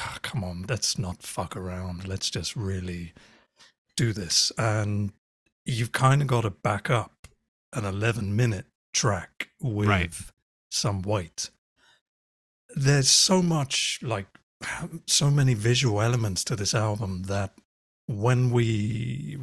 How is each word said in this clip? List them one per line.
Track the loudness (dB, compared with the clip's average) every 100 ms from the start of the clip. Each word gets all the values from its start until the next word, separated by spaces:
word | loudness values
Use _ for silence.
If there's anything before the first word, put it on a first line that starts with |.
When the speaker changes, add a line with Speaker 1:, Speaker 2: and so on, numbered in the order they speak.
| -10
Speaker 1:
"Ah, | -10
come | -8 -6
on, | -6 -8 -6
let's | -4 -2 -2
not | -4 -6
fuck | -10 -8 -6 -6
around. | -8 -6 -8 -8 -6
Let's | -6 -4
just | -4 -6
really | -6 -4 -4 -6 -8 -10 -14 -20 _ _ _ -20 _ _ -2
do | -2
this." | -2 -2 0 0 0
And | 0 0 0 -2 -4 -6 _ _ _ _ -6
you've | -2 -2
kinda | 2 4 4
gotta | 4 2 0
back | -2 -2 -2 0
up | -2 -2 _ -20 _ _ _ _
an | -6
eleven | -4 -2 0 0 0 2
minute | 2 0 -6 _ _
track | 0 0 0 -6 _ -16 _
with | -4 2 4
Speaker 2:
Right. | 4 2 -6 -16 _ _ _ _
Speaker 1:
some | -4 -2 -2
weight. | -2 -2 -4 -10 -10 _ _ _ _ _ _ _ _ _ _ _ _ -2
There's | 4 4 6
so | 6 6 4
much, | 4 2 0 -2 -2 -4
like, | -4 -4 -6 _ _ _ -10 -8 -8 -10 0
so | 2 4
many | 6 4
visual | 4 4 4 4 2
elements | 2 2 0 -2
to | -4
this | -2 0
album | 0 0 -2 -4 -6
that | -4 -4 -4 -8 _ _ _ _ -8
when | 0 2 4 4
we, | 4 2 2 0 -2 -4 -6 -8 -10